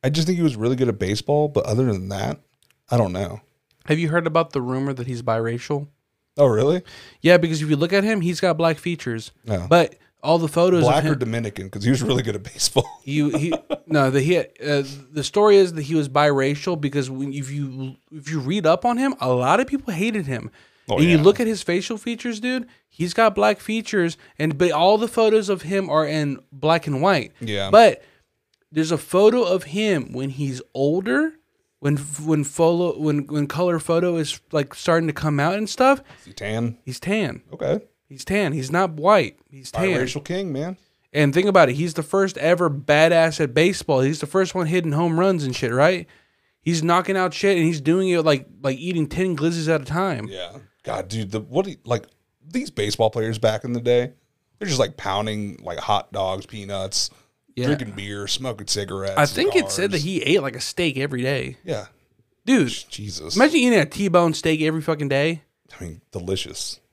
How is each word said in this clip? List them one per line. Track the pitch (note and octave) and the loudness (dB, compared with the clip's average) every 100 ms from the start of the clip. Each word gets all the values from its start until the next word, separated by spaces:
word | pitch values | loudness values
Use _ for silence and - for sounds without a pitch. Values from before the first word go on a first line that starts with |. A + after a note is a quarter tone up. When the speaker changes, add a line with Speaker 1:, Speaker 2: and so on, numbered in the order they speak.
Speaker 1:
I | C3 | 0
just | D3+ D#3+ | 0 0
think | F3+ | 2
he | |
was | E3 A2+ | 2 2
really | A2+ B2+ | -2 2
good | B2+ | 0
at | G2 | 0
baseball, | F#2+ G#2+ - D3 D3+ | -2 -2 0 0 2
but | C3 - | 0 0
other | A2 B2+ | 0 2
than | G2 F#2 | 0 -4
that, | G2 A2+ D3 _ _ _ _ _ | -4 -4 -6 _ _ _ _ _
I | B2 | 0
don't | G#2 | 0
know. | F2+ F#2 G#2+ _ _ _ _ - | -2 -6 -8 _ _ _ _ -4
Speaker 2:
Have | D3+ | -2
you | E3 | 0
heard | E3 E3 | 0 0
about | D#3+ E3 | 0 0
the | C#3 | -4
rumor | B2 C3 C#3 | -4 -4 -4
that | C3 A#2+ | -6 -8
he's | A#2+ | -8
biracial? | A#2+ A2+ A2+ A#2+ - C#3+ C#3+ _ _ _ _ - | -2 -2 -2 -6 -4 -6 -6 _ _ _ _ 4
Speaker 1:
Oh, | C#3 | 4
really? | G#2+ C3+ F3+ F3 - - _ | 6 2 0 -2 -20 -20 _
Speaker 2:
Yeah, | D#3+ F3+ | 4 4
because | E3 D#3 | 4 -2
if | D3+ | 0
you | D3 | 0
look | E3 | 2
at | G3 | 0
him, | G#3 A3 | 2 0
he's | E3+ E3 | -2 -2
got | F#3 D#3+ | 0 2
black | E3 D#3+ | 0 0
features. | - E3+ - A2+ - _ A#2 | -4 -6 -6 -8 -10 _ -6
Speaker 1:
No. | G2 F2+ | -6 4
Speaker 2:
But | E3+ D#3+ - _ _ | 4 4 -2 _ _
all | C3+ E3 | 0 0
the | D#3+ | 2
photos | D#3 F3+ F3+ | 2 4 6
Speaker 1:
Black | C3 C3+ | 4 4
Speaker 2:
of | D#3 | 2
him | |
Speaker 1:
or | C#3+ | 0
Dominican, | A#2+ A2+ A2+ - F#2+ | -2 -4 -6 -8 -12
'cause | G2+ | -2
he | G#2+ | 2
was | C3 | 2
really | A#2 B2+ | 2 0
good | A2+ G#2 | -2 -6
at | |
baseball. | G2 - - - - - | -10 -6 0 0 -2 -8
<laughs> | - | -6
Speaker 2:
You, | D3 D3 D3 | 0 0 0
he, | D#3 D#3 - D4+ - | -2 -4 -6 -10 -2
no, | D3+ C3+ | 2 2
the, | C#3 | 2
he, | C#3 F3 | 2 0
uh, | C3 _ C#3+ C#3+ C#3 C#3 - | -2 _ -4 -2 -2 -10 -12
the | D3+ C3+ | -8 -4
story | G3+ G#3+ G3+ | 2 6 8
is | F#3 | 6
that | D#3+ | 0
he | C#3+ D#3+ | -2 -2
was | C#3+ | 0
biracial | C#3 D3+ C#3 C3+ C#3+ - E3+ | 2 2 2 0 -2 -4 -4
because | D3 C#3+ C3 | -2 -4 -6
when, | C3 C#3 | -6 -8
if | C#3 C3+ | -8 -8
you, | C#3+ C#3 C3 C3 C3+ _ | -6 -8 -8 -12 -12 _
if | D#3+ C#3 | -18 -8
you | D#3+ | -6
read | C3 G3+ D#3+ | -2 0 2
up | D#3+ A#3+ | 2 2
on | A#3+ | 0
him, | C4+ C4 | -2 -2
a | B2+ | 0
lot | B2+ B2 F#3+ | 0 4 2
of | C4 | 2
people | C#4 C4 | -4 -4
hated | E3 G#3+ G#3+ C#3+ | -4 -2 -4 -4
him. | B2 - _ _ _ - | -6 -8 _ _ _ -4
Speaker 1:
Oh, | - | 2
Speaker 2:
And | E3 | 6
you | E3 | 8
Speaker 1:
yeah. | |
Speaker 2:
look | E3 G3+ | 6 4
at | A3+ | 0
his | G#3+ | -2
facial | - F3 E3+ A3 | -2 -2 -2 -8
features, | - A#3 A#3+ A3 | -6 -6 -6 -6
dude, | B3 B3+ A#3+ _ _ | -4 -4 -6 _ _
he's | _ F3 | _ -4
got | G3 A3+ G3+ | 2 2 4
black | G#3 - | 2 0
features, | - A3 G#3+ G#3 E3+ D#3+ - _ | -4 -6 -2 0 0 -2 -18 _
and, | D#3 C#3+ | -4 0
but | F3 | 0
all | D3+ F3+ G#3 | 4 4 4
the | A#3 | 2
photos | - A3 A3 G3 | 2 4 4 2
of | F#3+ | -4
him | D#3 G3 G3 | -2 -4 0
are | D3+ D3+ | 0 2
in | D#3 D3 C3+ _ | 0 -2 -4 _
black | C#3 D3+ E3 D#3 | -4 0 2 0
and | C3+ | 0
white. | F3 F3 A2+ _ | 2 2 -2 _
Speaker 1:
Yeah. | A2+ G2+ G2 | -6 -4 6
Speaker 2:
But | G#3 A3 - _ _ _ _ _ _ _ | 8 8 6 _ _ _ _ _ _ _
there's | D3+ D#3+ | -4 -2
a | D#3+ | -2
photo | - F3+ G#3+ B3 | 0 4 6 6
of | G3+ F#3 D#3+ | 2 0 -2
him | F3 G#3+ E3+ B2 | -2 0 0 -2
when | B2+ C3+ | -6 -6
he's | C3 C#3+ B2+ - | -4 -6 -6 -10
older, | - C#3 E3+ G3 C4 D#4+ D#4 _ _ _ _ | -2 0 0 0 0 0 -4 _ _ _ _
when, | C#3+ D3 | -2 -2
when | C#3+ D3+ D3+ D#3 | -4 -8 0 0
photo, | C#3 - E3 E3+ F3 D3+ | 0 2 2 2 -2 -2
when, | D3+ D3 C#3+ | -2 -2 -2
when | D3+ D3 | -4 -4
color | D3+ F3+ E3+ | -2 0 0
photo | - E3 F3 E3+ | 0 0 2 0
is, | D3+ - _ | -4 -6 _
like, | D#3 C#3+ | -4 -4
starting | - - E3 D#3+ | -4 0 2 2
to | |
come | D3 D3+ C#3+ | -2 -2 0
out | D3 G3 | 0 0
and | G#3+ | -4
stuff. | - C4 C#4 - - | 2 2 2 -2 -20
Speaker 1:
Is | - | -20
he | |
tan? | - G#2 A2 A#2 A#2 | -10 -6 -2 -4 -6
Speaker 2:
He's | - B2 | -12 -10
tan. | - G#3+ F3 - _ | -4 -2 -2 -6 _
Speaker 1:
Okay. | A#2 C3 G3+ - _ _ | -8 -2 -2 -4 _ _
Speaker 2:
He's | C3+ - | -18 -4
tan. | G3 F#3 | -2 0
He's | D3 C3 | -2 -2
not | E3+ F#3 | -2 -2
white. | D#3 E3 G#3 A#2 - _ | 0 4 4 2 -6 _
He's | C3+ C3 | -20 -10
tan. | - F#3+ | -4 -2
Speaker 1:
Biracial | D#3+ B2+ D3 C#3+ | 0 -2 -6 -6
king, | F3+ G3 | -6 -4
man. | C3+ D#3+ F#3 _ _ _ | -6 -6 -10 _ _ _
Speaker 2:
And | D3 D3 | 0 2
think | D3 G3 | 4 4
about | F#3+ D3 | 6 6
it. | B2+ | 4
He's | E3+ | -4
the | E3 | -4
first | D3+ G3 F#3+ - | -2 0 0 0
ever | D3+ F3 F3 | 0 2 0
badass | C#3+ - D3 E3 E3+ D#3+ D3+ | -2 0 4 6 4 2 0
at | D3 | 0
baseball. | B2 E3+ F#3 - C#3 | 2 2 0 0 2
He's | C3+ D#3 | 2 -2
the | D3 | -2
first | F#3+ F#3 F#3 | -2 0 -2
one | D#3+ | -2
hitting | F3+ E3 | 0 0
home | D3 E3+ E3 | 0 0 2
runs | F#3+ F3+ | 2 2
and | C#3 B2 | -2 -4
shit, | B2 | -2
right? | B2 D3+ F#3 E3+ _ _ _ _ _ | 4 4 2 -6 _ _ _ _ _
He's | - E3+ | -2 -2
knocking | E3 F3 F3+ G3 | 2 2 2 0
out | F#3 | -2
shit, | - G3 F#3+ | 0 0 2
and | D#3+ | 2
he's | D#3+ | 0
doing | C#3 F3 F#3+ | 0 2 2
it | F3 | 2
like, | D#3+ C#3 B2+ - | 2 2 -2 -6
like | C#3 C3 | -4 -4
eating | E3+ F3 D3 | -4 -2 -2
ten | D3 F#3 D#3+ | -2 -2 0
glizzies | D#3+ E3+ D#3 | -2 -2 -2
at | D#3+ | -2
a | C3+ | -2
time. | D#3 F#3+ C3+ G#2 | -4 -2 -4 -8
Speaker 1:
Yeah. | F#2+ F2 C3 G2+ _ | -10 -12 -14 -20 _
God, | - G#2+ F#2 | -8 -8 -6
dude, | A2 G2+ | -6 -6
the, | G#2+ | -6
what | G#2 C3 G3 | -4 -4 -4
do | |
you, | D#3+ - | -6 -4
like, | A#2 - _ _ _ | -4 -4 _ _ _
these | D3 G#3 C4+ | -8 -8 -6
baseball | - G#2 - A2+ | -4 -4 0 0
players | A#2+ A2 G#2+ | 0 -4 0
back | A2+ G#2+ | 0 0
in | B2 | -4
the | A#2+ | -4
day, | A#2+ A#2+ B2 - _ _ _ _ | 2 2 0 -10 _ _ _ _
they're | G3+ | -6
just, | C3+ | 0
like, | G#2 - | -2 -2
pounding, | G2 G2 A2 G#2+ G2+ E2 | -4 -2 -2 -6 -8 -10
like, | D#2 E2 | -12 -10
hot | - G#2 - | -2 -2 -2
dogs, | A2 F#2+ F#2+ - | -4 -4 -4 -10
peanuts, | G#2+ G2 G2 F#2+ - - _ _ _ _ - | -16 -10 -8 -6 -4 -6 _ _ _ _ -6
Speaker 2:
Yeah. | B2 | -2
Speaker 1:
drinking | D3 A#2 | -2 -6
beer, | G2 G2+ G2+ G2 | -10 -10 -10 -6
smoking | - B2+ A2 G2+ | -6 -6 -10 -6
cigarettes, | G#2 G2 F#2+ G2 G#2 | -6 -4 -6 -4 0
Speaker 2:
I | D3 | 0
think | - F#4+ F#4+ | 0 0 0
it | - | 0
said | - G3+ | -2 -2
that | F3+ | -2
Speaker 1:
cigars. | |
Speaker 2:
he | D3 F#3 | -4 -4
ate, | B2+ F#3 | 0 0
like, | C3+ B2+ | 0 -8
a | |
steak | - - F3 C3 | -10 -4 -4 -2
every | C#3 C3 | -6 -4
day. | B2 C#3 C3 B2+ | -2 -4 -6 -12
Speaker 1:
Yeah. | F#3 A#2+ F#2+ _ _ _ _ _ - | -10 -10 -10 _ _ _ _ _ 0
Speaker 2:
Dude, | C4 C3+ - - | 2 2 -4 -12
Speaker 1:
Jesus. | - G#2 E2 D#2 F3+ | -14 -12 -12 -6 2
Speaker 2:
imagine | C#4 D#4+ | 4 4
eating | B3 A3+ | 4 4
a | D3+ | 2
T-bone | - G3+ F3 E3+ | -2 2 4 4
steak | D#3 E3 D#3 | 0 -2 0
every | D#3 D#3+ | 0 -2
fucking | D#3 D#3 C#3+ | -4 -4 -2
day. | C#3 D3+ E3 _ _ _ - | 0 -2 -4 _ _ _ -14
Speaker 1:
I | |
mean, | F2 D#2 _ | -14 -14 _
delicious. | G2 F2 F#2+ - - - - _ | -10 -4 -4 -6 -10 -12 -12 _